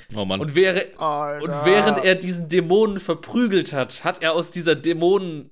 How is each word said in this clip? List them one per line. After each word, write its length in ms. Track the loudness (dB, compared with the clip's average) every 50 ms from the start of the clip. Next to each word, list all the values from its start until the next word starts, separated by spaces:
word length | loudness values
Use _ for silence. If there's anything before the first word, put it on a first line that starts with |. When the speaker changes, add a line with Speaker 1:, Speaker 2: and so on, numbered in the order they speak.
| -16 _ -8
Speaker 1:
Oh 100 | -6 -4
Mann. 160 | -2 -2 -2
Speaker 2:
Und 140 | -2 -2 2
wäre-, 420 | 2 2 4 2 0 -4 -6 -8 -6
Speaker 3:
Alter. 440 | -4 -4 -2 -2 -4 -6 -6 -6 -6
Speaker 2:
und 240 | -6 -6 0 2
während 380 | 4 4 4 4 2 0 2 2
er 100 | 2 2
diesen 340 | 2 0 -6 -6 -6 -6 0
Dämonen 500 | 0 0 2 4 4 4 4 2 0 -4
verprügelt 720 | -4 -4 -4 -4 -4 -4 0 0 0 2 2 0 0 0 -4
hat, 320 | -4 -4 -4 -6 -6 -4
hat 180 | -4 -4 -2 -2
er 100 | 0 0
aus 160 | 0 -2 -4
dieser 240 | -6 -4 0 0 0
Dämonen-, 760 | 2 2 -2 0 2 4 4 4 2 0 -4 -8 -10 -14 -16